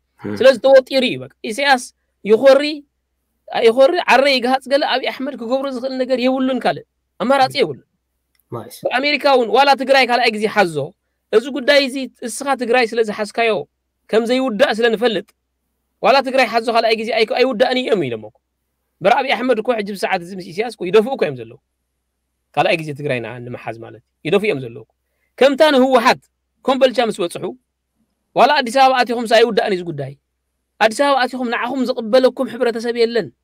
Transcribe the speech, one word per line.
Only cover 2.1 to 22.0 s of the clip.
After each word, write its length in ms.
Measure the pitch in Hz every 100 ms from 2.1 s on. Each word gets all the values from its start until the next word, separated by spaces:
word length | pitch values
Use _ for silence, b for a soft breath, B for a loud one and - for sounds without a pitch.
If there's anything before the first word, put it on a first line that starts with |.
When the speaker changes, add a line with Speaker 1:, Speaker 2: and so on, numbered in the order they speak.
| _ 196
Speaker 2:
ይኾሪ፣ 380 | 214 269 269 294 302 - _ _ _ _ _ -
ኣይኾሪ፣ 460 | - 226 226 269 349
ዓረ 220 | 320 240 285
ይግሃፅ 360 | 262 233 262 254
ገለ 180 | 277 302
ኣብይ 220 | 240 269
ኣሕመድ 280 | 220 262 269
ክገብሮ 300 | 226 269 277
ዝኽእል 240 | 254 262 262
ነገር 220 | 254 254
የብሉን 400 | 247 262 262 254
ካልእ። 260 | 202 143 - _ _ -
ኣማራፂ 340 | 214 269 262 285
የብሉን። 300 | 175 120 _ _ _ _ _ _ -
Speaker 1:
ናይስ። 260 | 120 107 - 180
Speaker 2:
ኣሜሪካ 360 | 254 285 294 285
እውን 200 | 262 233
ዋላ 200 | 214 277 269
ትግራይ 300 | 262 269 247
ካልኣይ 260 | 240 247
ግዜ 140 | 214 208
ሓዞ፣ 260 | 208 185 151 143 - _ _ -
እዚ 120 | 208 262
ጉዳይ 300 | 262 247 285
እዚ 140 | 277 269 254 -
እስኻ 260 | 240 - 277 269
ትግራይ 300 | 240 254 233
ስለ 120 | 233
ዝሓዝካዮ 480 | 220 202 208 - 233 196 - _ _ _ -
ከም 140 | 214 233
ዘይውዳእ 460 | 254 262 202 269
ስለ 120 | 220 233
ንፈልጥ፣ 380 | 214 240 208 - _ _ _ _ _ _ -
ዋላ 140 | 190 269
ትግራይ 260 | 269 254 240
ሓዞ 200 | 233 233
ካልኣይ 280 | 226 226 226
ግዜ 140 | 220
ኣይከ-፣ 220 | 226 220 254
ኣይውዳእን 420 | 247 220 254 254
እዮም 240 | 254 220
ኢሎም 220 | 139 113
እኮ። 140 | 107 _ _ _ _ _ _ -
በረ 120 | 180 254
ኣብይ 160 | 262
ኣሕመድ 260 | 220 254 226
እኮ 100 | 220
ሕጂ 180 | 233 202
ብሰዓት 300 | 202 202 190
እዚ 100 | 170
ምስ 140 | 190 180
ኢሳያስ 260 | 165 247
እኮ 80 | 247
ይደፍኡ 280 | 180 208 220
እኮ 100 | 269
እዮም 160 | 180 127
ዘለዉ። 220 | 113 123 _ _ _ _